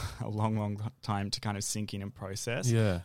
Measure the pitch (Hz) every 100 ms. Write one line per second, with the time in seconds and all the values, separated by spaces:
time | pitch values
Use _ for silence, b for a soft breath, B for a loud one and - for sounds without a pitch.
0 | - - 110 107 110 110 104 104 110 -
1 | - 101 101 - 110 101 - 107 104 101
2 | 98 - 95 101 - 123 127 113 107 87